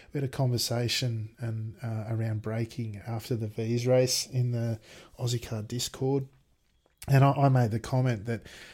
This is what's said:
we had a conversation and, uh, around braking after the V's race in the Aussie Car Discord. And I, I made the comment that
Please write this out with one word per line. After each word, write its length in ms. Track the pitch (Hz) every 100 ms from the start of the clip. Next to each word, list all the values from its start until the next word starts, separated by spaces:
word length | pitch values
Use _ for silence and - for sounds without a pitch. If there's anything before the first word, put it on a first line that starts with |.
| -
we 80 | 147
had 40 |
a 40 | 135
conversation 1000 | - 131 120 - 120 120 - 123 113 110 -
and, 360 | 113 113 110 -
uh, 220 | 117 113 107
around 320 | 113 113 107
braking 580 | 110 113 113 - 113 101 107
after 280 | 113 -
the 120 | 120 110
V's 400 | 110 113 120 123
race 400 | 127 127 - -
in 220 | 127 123
the 260 | 120 117 110 - - - -
Aussie 240 | 123 120
Car 200 | - 113
Discord. 640 | 104 123 - - 131 139 135 _ _ _ _ _ _ - -
And 160 | 135
I, 60 | 139
I 160 | 139 139
made 220 | 131 117
the 100 | 110
comment 460 | - 131 127 110 92
that 160 | 113 - - -